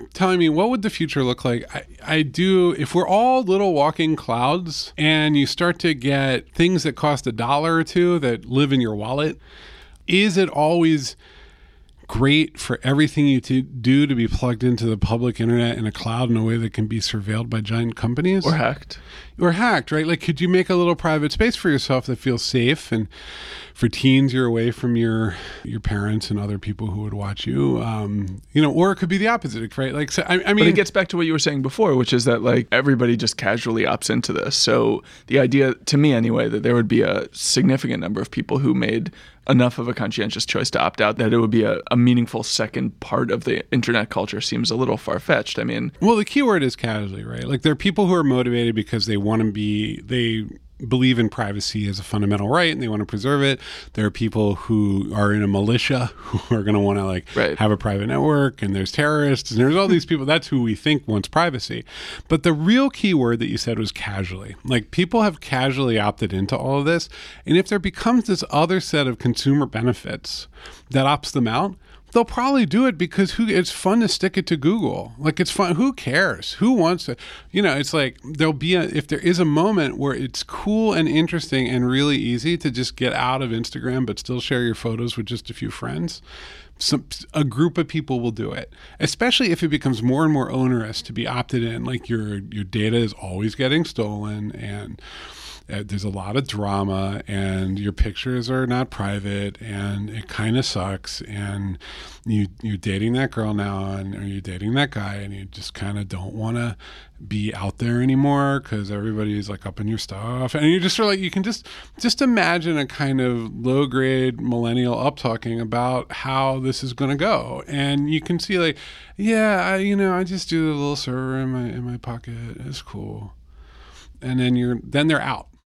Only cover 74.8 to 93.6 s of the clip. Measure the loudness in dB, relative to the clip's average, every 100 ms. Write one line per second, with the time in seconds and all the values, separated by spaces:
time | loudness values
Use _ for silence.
74.8 | 0 -4 -10 -6 -2 0 -2 0 0 2
75.8 | 0 0 -2 0 0 -2 -6 0 2 4
76.8 | 2 0 -4 -10 -12 -20 -6 0 2 2
77.8 | 0 0 -2 -4 -8 0 2 2 2 2
78.8 | 0 -2 -2 0 2 2 4 4 4 2
79.8 | 0 0 -2 -2 -4 -6 -10 -6 0 2
80.8 | 2 2 2 2 2 0 -2 0 2 2
81.8 | 2 2 2 2 0 -2 0 -2 -2 -2
82.8 | -4 -2 -2 0 0 0 -2 -4 -6 -6
83.8 | -4 -2 -2 -4 -6 -6 -2 0 0 -2
84.8 | -4 -4 -4 -6 -6 -8 -10 -8 -8 -8
85.8 | -8 -6 -6 -8 -18 -20 -18 -20 -18 -6
86.8 | -2 -2 -2 -14 -6 -2 0 2 0 0
87.8 | -4 -4 -4 -2 -2 -4 -6 -8 -12 -16
88.8 | -20 -4 -4 0 0 2 2 0 0 0
89.8 | 0 0 2 4 4 2 0 0 2 0
90.8 | -2 -8 -8 -6 -4 -4 -2 -2 -2 -4
91.8 | -4 -6 -4 -4 -2 -6 -8 -8 -4 0
92.8 | 2 2 0 -4 -10 -4 -4 -2